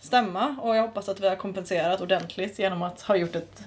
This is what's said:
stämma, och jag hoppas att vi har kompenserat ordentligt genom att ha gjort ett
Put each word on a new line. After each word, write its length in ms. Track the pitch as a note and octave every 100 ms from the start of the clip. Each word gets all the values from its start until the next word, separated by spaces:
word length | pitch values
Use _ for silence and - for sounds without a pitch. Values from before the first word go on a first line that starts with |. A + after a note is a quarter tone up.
stämma, 560 | - B3 G#3 F3+ C4+ C4+
och 140 | A#3 A3
jag 60 |
hoppas 260 | A3+ G#3 G3
att 120 | G3
vi 80 | G3
har 80 | F#3
kompenserat 640 | G3 F#3+ F3+ F3 E3 F#3+
ordentligt 580 | F3+ F#3 E3+ - G3 -
genom 240 | F#3+ F3
att 180 | F3+ F3+
ha 160 | - G3
gjort 180 | E3+
ett 280 | E3+ - -